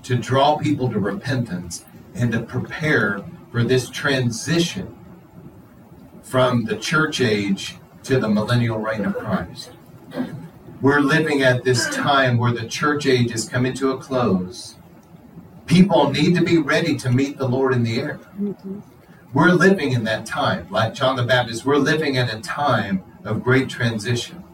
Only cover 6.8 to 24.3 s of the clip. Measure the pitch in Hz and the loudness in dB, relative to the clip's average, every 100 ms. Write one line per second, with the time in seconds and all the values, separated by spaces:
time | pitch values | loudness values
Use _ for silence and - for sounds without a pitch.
6.8 | - 147 - - 120 104 101 98 - - | 0 0 0 0 0 0 0 -2 -4 -14
7.8 | - - - 127 110 104 101 120 117 113 | -20 -18 -2 0 2 0 2 2 2 -2
8.8 | 110 107 98 - - 95 - - - - | -4 -2 -4 -4 -4 -4 -4 -12 -18 -20
9.8 | - - - 254 - - - - - - | -20 -20 -12 -8 -8 -8 -16 -20 -20 0
10.8 | 135 143 139 156 156 139 135 120 131 120 | 2 4 4 2 2 2 2 2 2 0
11.8 | - - 143 139 131 120 120 117 113 - | 0 -2 0 2 4 2 0 -2 -6 -2
12.8 | 151 147 135 127 117 113 - 123 127 123 | -2 0 2 2 2 -2 -4 -2 -2 0
13.8 | 135 127 - 131 113 92 90 - - - | -2 -2 -4 -2 2 0 -2 -12 -16 -18
14.8 | - - - - - - - - - 180 | -20 -20 -20 -20 -20 -20 -20 -20 2 6
15.8 | 190 165 139 139 175 175 170 165 139 156 | 6 6 4 2 2 4 4 2 4 0
16.8 | 160 120 123 123 139 - 127 131 131 123 | 0 -2 2 2 2 -2 -2 0 2 2
17.8 | 113 117 151 - - 196 202 - 190 202 | 0 -2 -4 -8 -14 -6 -6 -6 -12 -14
18.8 | - - - - - 127 180 170 185 196 | -16 -20 -20 -20 -4 2 4 6 4 4
19.8 | 139 120 107 110 - 175 - 98 87 123 | 0 -2 -2 -4 -6 -4 -2 -2 -4 -2
20.8 | 123 - 131 127 117 107 117 117 131 143 | -2 0 -2 0 0 0 0 -4 0 2
21.8 | 135 156 151 131 123 107 - - 127 110 | 2 0 0 -2 -2 -6 -8 -4 0 0
22.8 | 104 95 - - 101 110 123 131 123 - | 0 -4 -6 -16 -6 -4 2 2 2 -4
23.8 | 120 110 123 120 - | -4 -2 -2 -4 -4